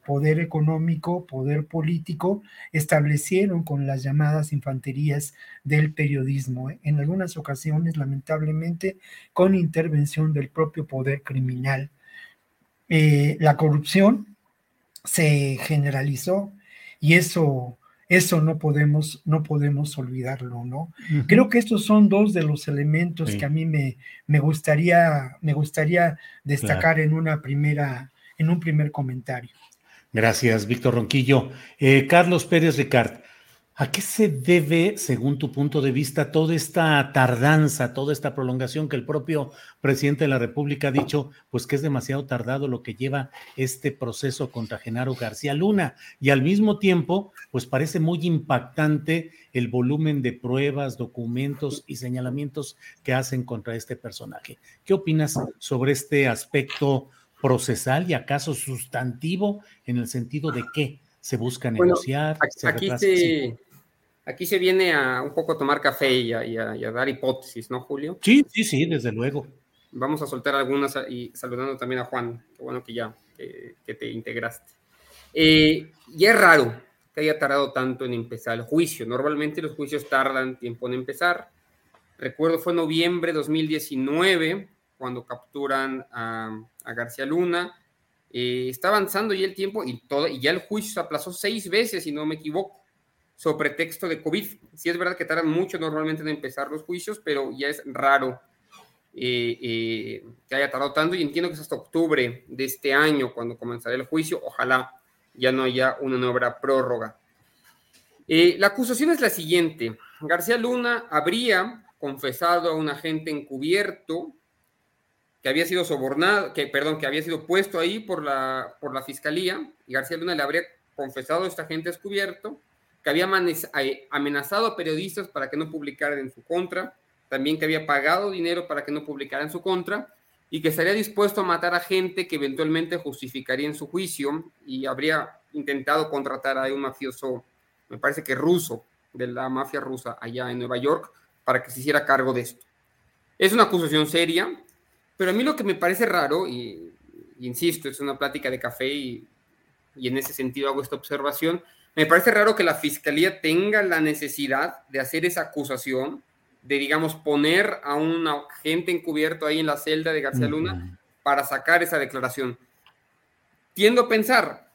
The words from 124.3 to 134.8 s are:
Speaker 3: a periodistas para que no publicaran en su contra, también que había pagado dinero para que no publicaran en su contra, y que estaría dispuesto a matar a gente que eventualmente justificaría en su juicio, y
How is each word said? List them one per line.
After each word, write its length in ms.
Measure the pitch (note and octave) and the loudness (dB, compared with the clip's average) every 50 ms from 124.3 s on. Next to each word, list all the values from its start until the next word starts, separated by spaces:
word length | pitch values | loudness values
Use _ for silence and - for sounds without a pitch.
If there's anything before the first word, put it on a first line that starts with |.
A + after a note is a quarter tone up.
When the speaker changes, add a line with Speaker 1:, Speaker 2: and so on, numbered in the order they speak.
| C#3+ C#3+ C#3 - G3 G#3 A3+ A3+ | -2 -2 -4 -2 0 0 0 0
Speaker 3:
a 80 | A3 | -2
periodistas 520 | F#3 E3+ D#3+ D#3 D#3 - - - G#3 F#3+ - | -4 -4 -4 -4 -4 -4 -6 -8 -10 -10 -8
para 200 | - D3+ C3+ C3 | -8 -8 -6 -6
que 80 | C#3+ D3 | -4 -6
no 140 | D#3+ D#3 | -6 -6
publicaran 480 | D#3 D#3 D3 C#3+ C#3 - D3 D3 D3 C#3 | -8 -8 -10 -10 -6 -4 -4 -2 -2 -4
en 120 | C3+ C3 | -6 -10
su 120 | - - - | -12 -16 -10
contra, 520 | - E3 F3 F#3 F3+ F3+ F3+ F#3+ C4 - _ _ _ _ _ _ _ | -4 -4 -4 -4 -4 -6 -6 -8 -8 -12 _ _ _ _ _ _ _
también 300 | C3+ C3 C3+ D3 D#3 D#3 | -4 -2 0 0 0 0
que 80 | D#3+ | 0
había 220 | D#3 D#3 D#3 D#3 D3+ | 0 0 -2 0 0
pagado 420 | D3 C#3 C#3 D3+ E3+ F#3 G3+ G3+ | 0 2 2 2 2 2 0 -2
dinero 380 | F#3+ F3+ E3 E3+ F3 F3 E3+ - | -4 -2 -2 -2 -2 -2 -4 -4
para 180 | D#3 C#3+ C#3+ | -6 -6 -6
que 60 | - | -6
no 120 | D3 D3+ D3 | -6 -6 -6
publicaran 440 | D3+ D3 C#3 C#3 C#3 - C#3 D3 D#3 | -8 -10 -10 -10 -8 -6 -6 -6 -6
en 40 | |
su 100 | E3 F3 | -8 -6
contra, 520 | - F#3+ F#3 F3+ E3+ F3+ G3+ A#3+ C4 - _ _ _ _ _ _ _ _ | -4 -2 -2 -2 -2 -4 -6 -6 -8 -10 _ _ _ _ _ _ _ _
y 100 | - D#3+ | -8 -2
que 60 | D#3 D#3+ | -2 0
estaría 260 | D#3 D#3+ E3 F3+ G3+ | 0 2 2 2 2
dispuesto 480 | A3 G#3 G#3+ - G3+ G#3 G3+ G3+ G#3 | 0 0 -2 0 0 0 2 2 0
a 20 | F#3+ | 0
matar 300 | F3+ E3+ E3 F3 F3 F3 | 0 0 0 0 0 0
a 60 | F3 | 0
gente 480 | F3 - F#3+ F#3+ F#3 F3+ F3+ F#3+ F3+ F3+ | 0 0 0 0 0 0 -2 -4 -6 -4
que 80 | D#3+ | -4
eventualmente 640 | D3 C#3+ C3+ C3+ C#3 D#3 D#3 D#3+ E3 E3 D#3+ F3 E3+ | -4 -2 -2 -2 -2 0 0 0 0 0 -2 -4 -6
justificaría 680 | - D3 B2 - - B2 - C3+ C3 - C3 C3 C#3+ D3+ | -6 -8 -10 -10 -12 -12 -10 -10 -6 -4 -4 -4 -4 -6
en 60 | D3 | -6
su 140 | D3 D3+ C#3 | -8 -10 -8
juicio, 640 | - F3+ F#3+ E3 - - C#3 C#3+ D3 D#3+ E3 - _ _ _ - | -6 -6 -6 -6 -6 -6 -4 -4 -4 -6 -8 -12 _ _ _ -12
y 180 | C3 B2+ | -8 -6